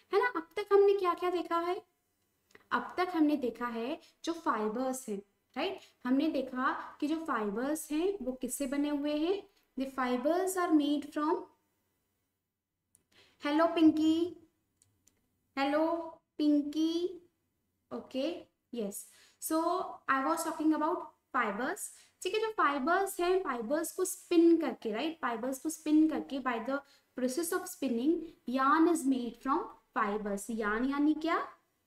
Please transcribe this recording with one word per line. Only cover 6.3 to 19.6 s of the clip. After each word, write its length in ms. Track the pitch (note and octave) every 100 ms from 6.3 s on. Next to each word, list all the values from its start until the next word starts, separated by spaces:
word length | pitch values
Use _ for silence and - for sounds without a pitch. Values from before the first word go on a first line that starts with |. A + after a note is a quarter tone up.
| C#4 B3+ B3+ C4+ E4+ - -
कि 80 | D4
जो 180 | D#4+ D#4+
fibers 680 | A#3+ G#3 G3+ C4+ D#4 -
हैं 260 | D4+ F#4 G4+
वो 100 | B3
किससे 360 | B3+ B3+ - C#4
बने 220 | C#4+ D4
हुए 280 | D4 D4 D4+
हैं? 300 | E4 G4+ - _ _ -
The 160 | C4+ -
fibers 640 | B3+ B3 C#4+ F4 F#4+ F#4
are 140 | F4
made 420 | D#4 C#4+ D4 -
from, 280 | - D4+ G#4 - _ _ _ _ _ _ _ _ _ _ _ _ _ _ _ _ _ _ _ D4
hello 300 | D4 E4 E4+
पिंकी, 720 | D#4 D#4 D#4+ E4 F4 - _ _ _ _ _ _ _ _ _ _ _ -
hello 420 | C#4 D4 D#4+ E4+ E4 - _ -
पिंकी, 840 | D4 D4 D4 D4+ D#4+ E4+ F4+ F4+ - _ _ _ _ _ _
ओके, 540 | B3 - C4 D4+ F4 - _ _
यस। 360 | A#3+ G3+ - - - _ _
So, 160 | - G#3+